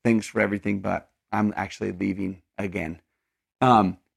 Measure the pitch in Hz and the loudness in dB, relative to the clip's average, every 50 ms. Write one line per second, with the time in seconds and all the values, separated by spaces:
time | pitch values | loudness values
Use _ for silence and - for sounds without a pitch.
0 | _ 120 117 110 104 - - 113 104 101 101 101 - 104 101 98 95 101 92 85 | _ 2 2 2 0 -2 0 0 0 0 0 -2 -2 -4 -4 -4 -2 -4 -4 -4
1 | - _ _ _ _ _ - 104 107 104 - - 95 95 - - 107 98 95 87 | -6 _ _ _ _ _ -2 0 0 0 0 -2 -6 -8 -6 -8 -6 -6 -6 -4
2 | 98 98 98 95 98 95 95 90 _ _ _ - 101 98 87 95 85 80 82 82 | -4 -4 -2 -2 -4 -6 -8 -10 _ _ _ -8 -8 -6 -6 -6 -8 -8 -10 -12
3 | _ _ _ _ _ _ _ _ _ _ _ _ 131 131 123 110 101 92 90 - | _ _ _ _ _ _ _ _ _ _ _ _ 4 6 6 6 6 4 0 -4
4 | _ _ _ | _ _ _